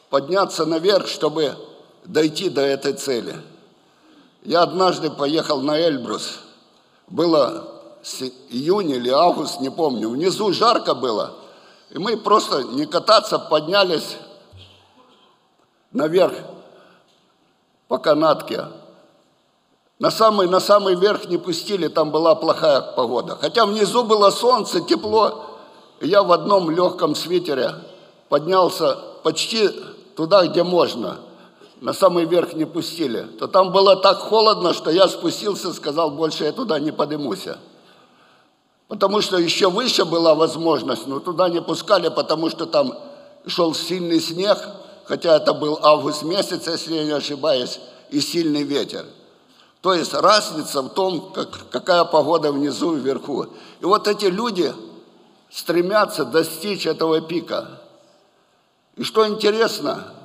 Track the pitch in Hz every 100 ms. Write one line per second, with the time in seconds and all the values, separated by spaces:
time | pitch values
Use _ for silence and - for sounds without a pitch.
0 | - 139 139 190 185 - 156 165 180 190
1 | - - 156 156 143 - - - - _
2 | - 131 160 156 190 143 139 135 143 127
3 | 139 123 90 78 - - _ _ _ _
4 | _ _ _ _ - 165 160 165 185 147
5 | 156 135 143 156 - 143 139 151 170 135
6 | 113 104 - - - - _ _ _ _
7 | _ 117 170 156 123 - - - - -
8 | - - 127 - - 123 147 208 170 131
9 | 120 135 175 160 147 - 135 131 156 120
10 | 110 123 185 165 208 160 226 - - 135
11 | 127 104 67 - - - - _ _ 131
12 | 208 220 202 208 - 160 117 127 151 170
13 | 165 214 - 156 - 156 156 202 190 151
14 | - - - - _ - - _ _ _
15 | _ _ _ _ _ _ _ _ _ -
16 | 156 180 156 - - - - - _ _
17 | _ _ _ _ _ _ _ _ - -
18 | 165 151 156 143 - - - - - -
19 | _ _ _ _ _ _ _ _ _ -
20 | - - 220 208 180 185 - 202 190 175
21 | 202 196 170 175 185 165 - 202 156 165
22 | 151 151 165 156 160 - 160 135 - -
23 | 120 123 87 - 156 233 208 214 196 240
24 | 220 220 202 196 240 247 196 180 165 330
25 | 214 220 202 - - - - - - -
26 | 143 202 185 170 165 196 165 160 180 180
27 | 165 151 156 175 151 135 117 - - -
28 | - _ - 147 156 190 170 - 151 127
29 | - - 160 156 - 226 196 - - -
30 | - - 160 196 160 170 180 175 135 120
31 | 95 - - - - _ - - 127 143
32 | 190 175 165 175 156 160 151 165 - -
33 | 143 104 90 - 135 190 185 190 196 190
34 | 196 185 - 214 214 185 175 143 170 170
35 | 180 - 170 - 208 180 185 - 156 147
36 | 160 143 160 156 151 151 127 151 151 -
37 | 147 151 139 95 - - - _ _ _
38 | _ _ _ _ _ _ _ _ - 208
39 | 196 208 202 180 170 - 190 185 247 -
40 | 185 165 165 156 160 151 165 143 131 120
41 | 135 135 180 165 185 170 160 156 - 196
42 | 165 156 - 160 160 - 165 196 131 -
43 | - - - - - - 165 143 - 185
44 | 175 160 160 160 202 190 - - - -
45 | - 139 170 156 202 139 151 156 151 151
46 | 139 - 151 196 185 170 165 165 156 160
47 | 151 147 131 143 151 131 120 - - -
48 | - 143 135 170 165 147 143 139 95 92
49 | 73 - _ _ _ _ _ _ 180 180
50 | 143 143 170 208 208 156 139 147 127 -
51 | 190 165 - - 165 - - 127 - 175
52 | 165 160 139 165 151 139 143 135 175 151
53 | 131 123 - 139 - - - - 165 208
54 | 208 208 202 185 240 185 147 - - -
55 | - _ _ _ _ - - 170 180 214
56 | 202 - 131 160 160 - 208 185 160 156
57 | 160 160 160 170 - 95 71 - - _
58 | _ _ _ _ _ _ _ _ _ -
59 | - 220 220 208 208 214 226 - - -
60 | - -